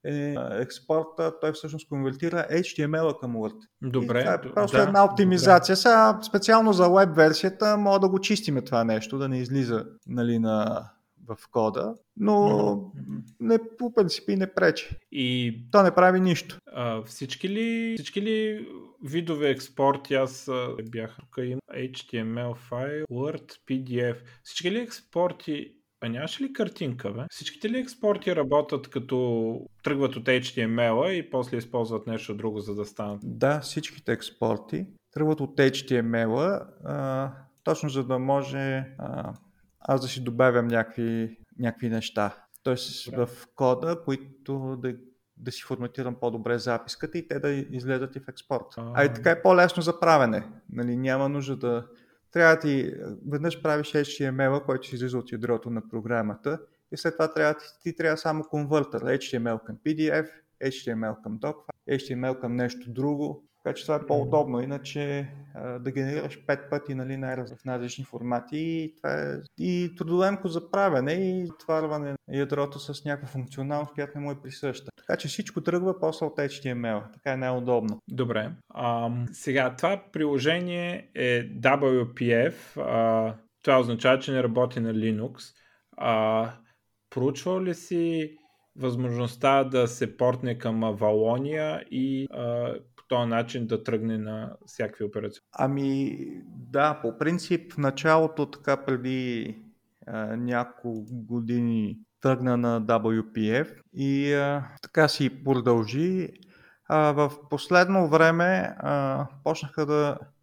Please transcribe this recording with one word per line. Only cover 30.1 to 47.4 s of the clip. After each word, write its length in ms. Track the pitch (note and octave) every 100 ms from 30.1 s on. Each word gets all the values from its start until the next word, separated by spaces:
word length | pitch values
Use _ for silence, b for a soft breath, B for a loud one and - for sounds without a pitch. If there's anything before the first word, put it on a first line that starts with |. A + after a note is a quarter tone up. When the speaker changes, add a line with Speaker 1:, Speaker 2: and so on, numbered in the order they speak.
| C3
Speaker 2:
от 100 | B2
H 140 | B2+
T 280 | B2+ - A2+
M 220 | A#2 A#2
L-а 200 | A2+ F3
и 180 | F3+ D3
после 280 | C3 B2 A#2+
използват 500 | A#2 B2 A2+ A2 A#2
нещо 280 | A2+ - G#2
друго, 240 | A2+ G#2+
за 160 | G#2 G#2
да 100 | G#2
станат? 340 | - G#2 G#2
Speaker 1:
Да, 360 | B2 A2+ C3 D3
всичките 520 | - D3+ - - -
експорти 720 | A2+ - - A2+ G#2 - D#3+ F#3+ - _
тръгват 280 | D3+ D#3 D3+
от 160 | C#3 D3+
H 120 | C3+
T 320 | C3+ - B2+
M 240 | A#2 A#2 A2+
L-а, 420 | A#2+ F3 G3+ - -
а, 480 | D3 C#3+ C3+ C3 C#3 - - _
точно 260 | - D#3 D3
за 140 | C3+
да 160 | B2+ B2+
може, 640 | C3+ C#3 C3+ C#3 C3+ C3+ C3+ C3+
а, 360 | - - - - _ _ _ _
аз 200 | - C3+
да 60 | B2+
си 160 | B2+
добавям 440 | B2 A#2 C3 A#2+ A#2
някакви, 720 | A#2 A2+ - A#2 A2+ A2+ A2+ - -
някакви 300 | A#2+ - A#2+
неща. 460 | A2+ - A2 G2+ - _ -
Тоест 480 | C3+ B2 - - -
Speaker 2:
Добре. 140 | B2+ A#2+
Speaker 1:
в 220 | - - -
кода, 460 | C3 B2+ D#3+ E3+ C#3+
които 720 | C3+ C3+ - - C#3 C3 C3
да, 140 | B2+ B2 - _ _ -
да 140 | A#2
си 120 | -
форматирам 520 | - B2 A#2+ - B2+ A#2+
по-добре 360 | A#2+ A2+ A2+ A#2+
записката 600 | A#2 A#2 - - D#3 F3
и 100 | E3
те 120 |
да 100 | D3